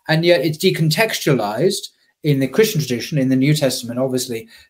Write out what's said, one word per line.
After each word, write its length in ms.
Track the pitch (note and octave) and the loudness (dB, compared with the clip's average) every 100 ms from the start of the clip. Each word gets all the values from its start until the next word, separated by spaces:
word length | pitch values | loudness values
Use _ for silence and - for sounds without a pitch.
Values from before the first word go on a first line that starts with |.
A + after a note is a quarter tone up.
| - | -2
and 160 | D#3+ | 2
yet 200 | E3+ E3+ | 4 2
it's 140 | E3 D#3 | 2 0
decontextualized 1300 | F#3+ D#3 D#3+ F3 A3 - E3 - G#2 A2+ F#3 G3 - _ _ _ | 0 2 0 0 -2 -2 -2 0 -2 0 -2 -2 -8 _ _ _
in 160 | D3+ C#3 | -2 0
the 80 | C3 | 2
Christian 320 | - A3 D#3 | 2 2 0
tradition, 380 | C3 A#2 - D3 | -4 -4 -4 -2
in 100 | C3 | 2
the 80 | C3 | 2
New 180 | C#3 | 2
Testament, 460 | D3+ C3+ - A#2 B2 | 2 0 -2 -6 -4
obviously, 480 | C3 B2+ B2+ A2+ A2+ - _ | -2 -2 -4 -8 -12 -20 _